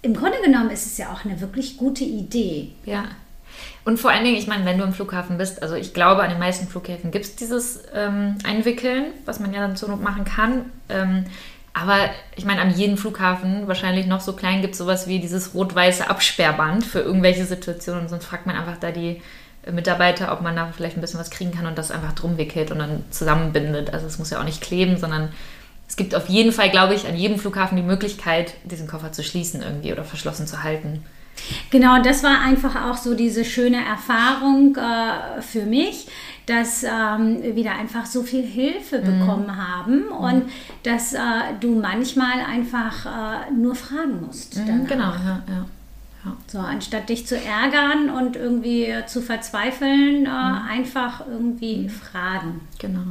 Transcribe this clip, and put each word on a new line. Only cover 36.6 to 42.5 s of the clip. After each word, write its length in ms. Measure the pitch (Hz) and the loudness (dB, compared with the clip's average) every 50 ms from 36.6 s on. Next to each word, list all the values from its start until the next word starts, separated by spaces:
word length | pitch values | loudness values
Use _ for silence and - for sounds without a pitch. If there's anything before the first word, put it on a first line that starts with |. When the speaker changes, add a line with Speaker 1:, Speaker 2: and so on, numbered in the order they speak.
| 233 233 - - | 0 0 -2 -4
Speaker 1:
ähm, 720 | 254 226 226 226 220 214 214 220 226 220 226 233 - 247 214 | -2 -2 0 0 0 0 2 2 2 2 2 0 -2 -2 0
wir 80 | 226 | 0
da 100 | 220 214 | 0 0
einfach 340 | - - 214 226 - 233 220 | -2 -4 -6 -4 -4 -6 -6
so 160 | - - 247 | -2 -4 -4
viel 200 | 240 - 262 262 | -2 0 -2 -2
Hilfe 580 | 247 226 196 233 262 302 349 403 - - 302 233 | -2 -2 -2 0 0 0 0 -4 -6 -4 -2 0
Speaker 2:
Mhm. 200 | 190 190 185 185 | 2 2 4 4
Speaker 1:
bekommen 360 | 185 185 196 202 202 202 196 | 4 4 2 2 0 -4 -4
haben 500 | 190 185 180 180 180 180 214 262 302 403 | -6 -6 -6 -6 -4 0 2 2 2 2
Speaker 2:
Mhm. 60 | 440 | 0
Speaker 1:
und 300 | 359 - - 240 254 262 254 - - - - - - - | -4 -2 0 4 4 4 2 2 -8 -12 -14 -16 -16 -8
dass, 300 | - 233 233 233 - - | -4 -2 -2 -2 -2 -4
äh, 60 | 269 247 240 240 226 226 - - - 196 | -4 -2 -2 0 0 0 -2 -4 -4 -2
du 180 | 233 240 233 220 | 0 2 2 2
manchmal 640 | 208 185 190 226 262 269 - 269 254 247 247 254 | 2 0 0 -2 -2 0 2 2 2 2 2 0
einfach, 640 | - - | -2 -2